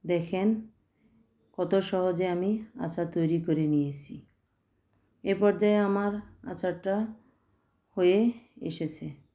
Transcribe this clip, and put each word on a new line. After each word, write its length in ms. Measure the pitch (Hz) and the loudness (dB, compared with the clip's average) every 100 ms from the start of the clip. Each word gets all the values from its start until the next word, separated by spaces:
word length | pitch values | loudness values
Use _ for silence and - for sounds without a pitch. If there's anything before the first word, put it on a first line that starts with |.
দেখেন 440 | 170 175 170 185 202 220 - _ _ _ _ _ _ _ _ - | 0 -2 0 0 0 0 -4 _ _ _ _ _ _ _ _ -6
কত 140 | 175 190 | 0 2
সহজে 460 | 190 190 180 175 185 | 2 0 0 0 0
আমি 220 | 175 185 220 214 - | 0 0 -2 -6 -8
আচার 280 | 165 165 170 | -6 -4 -4
তৈরি 260 | 170 165 165 | 0 0 0
করে 240 | 165 160 156 | 0 0 2
নিয়েছি। 480 | 147 143 143 - - - _ _ _ _ _ _ _ _ _ | 2 0 -6 -14 -18 -18 _ _ _ _ _ _ _ _ _
এ 100 | - | -2
পর্যায়ে 440 | 196 202 185 208 208 | 2 4 4 4 4
আমার 340 | 202 196 202 208 208 - - | 4 2 0 -4 -10 -18 -14
আচারটা 480 | 175 185 175 190 196 220 - _ _ _ _ _ _ _ - | -6 -4 -4 -2 -2 -2 -8 _ _ _ _ _ _ _ 2
হয়ে 220 | 180 190 233 233 _ - | 4 4 2 0 _ -10
এসেছে। 440 | 165 160 156 - 156 139 _ | -10 -6 -8 -8 -12 -14 _